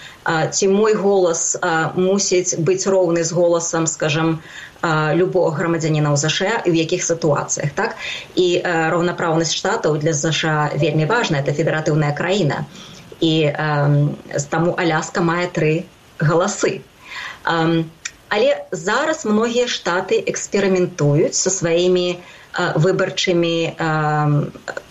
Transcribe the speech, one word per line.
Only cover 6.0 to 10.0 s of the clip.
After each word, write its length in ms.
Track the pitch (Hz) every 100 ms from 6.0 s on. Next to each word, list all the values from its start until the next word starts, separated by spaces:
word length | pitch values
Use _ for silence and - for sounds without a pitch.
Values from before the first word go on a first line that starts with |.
| 151
ў 80 | 143
З 120 | 156
Ш 160 | - 196
А 160 | 226 -
і 80 |
ў 20 | 165 160
якіх 160 | 175 -
сітуацыях, 680 | 165 160 143 - - 147 -
так? 200 | 220 - - - -
І, 280 | - 180 175 180
а, 240 | 165 160
раўнапраўнасць 640 | 175 175 165 170 160 165
штатаў 440 | - 190 226 156
для 160 | 151